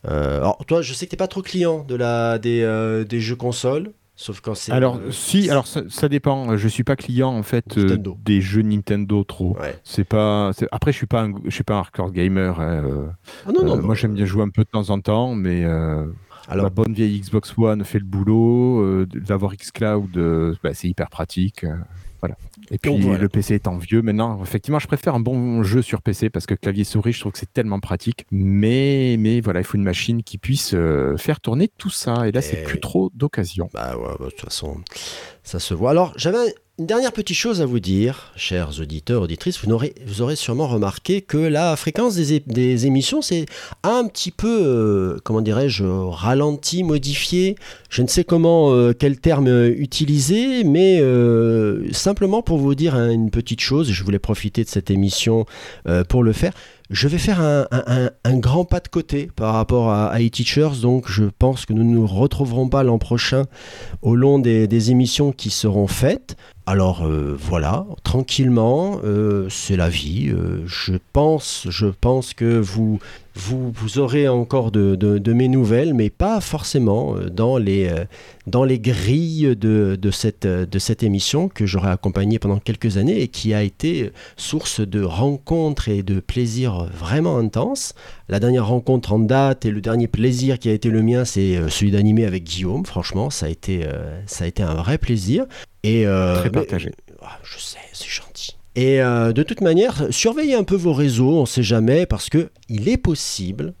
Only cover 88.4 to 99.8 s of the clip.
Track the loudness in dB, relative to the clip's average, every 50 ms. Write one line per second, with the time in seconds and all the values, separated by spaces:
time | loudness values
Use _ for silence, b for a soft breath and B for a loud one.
88.4 | 2 2 2 2 2 2 0 0 2 2 0 0 2 0 2 2 2 4 4 4
89.4 | 4 2 2 0 0 -2 -2 -2 -2 -2 0 0 0 0 0 0 2 2 2 2
90.4 | 0 0 0 0 0 0 0 2 0 0 2 2 2 2 2 2 0 0 0 0
91.4 | 0 2 2 0 0 -2 0 0 2 2 4 4 4 4 4 4 2 2 -2 -4
92.4 | -6 -8 -8 -6 -4 -2 -2 -4 -4 -4 -6 -6 -6 -4 -4 -4 -4 -4 -4 -4
93.4 | -4 -4 -6 -6 -4 -4 -4 -2 -4 -4 -6 -8 -8 -10 -10 -12 -12 -14 -10 -6
94.4 | -6 -4 -2 -2 -2 -2 -2 -2 0 -2 0 -2 0 0 -2 -2 0 0 0 0
95.4 | 0 -4 B B B B _ -4 -2 0 2 2 2 2 2 2 2 2 2 2
96.4 | 0 0 0 0 -2 0 -4 -4 -4 -6 -12 -14 -20 -20 -20 -20 -20 -20 -20 -18
97.4 | -18 -18 -16 -14 -14 -14 -14 -16 -20 -18 -16 -16 -12 -10 -10 -10 -12 -14 -16 -14
98.4 | -14 -14 -14 -18 -20 -10 -4 0 2 4 4 4 4 2 2 2 2 2 2 2
99.4 | 0 -2 -2 0 2 4 4 4